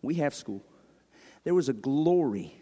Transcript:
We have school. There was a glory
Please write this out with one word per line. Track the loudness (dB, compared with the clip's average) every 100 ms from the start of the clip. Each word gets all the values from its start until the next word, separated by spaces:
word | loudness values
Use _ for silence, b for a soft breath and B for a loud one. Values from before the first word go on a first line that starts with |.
We | -2 0
have | 0
school. | -2 -10 -12 -12 b b b b b b b 0
There |
was | 0 2
a |
glory | -2 0 2 4 4 2 -2 -6 -16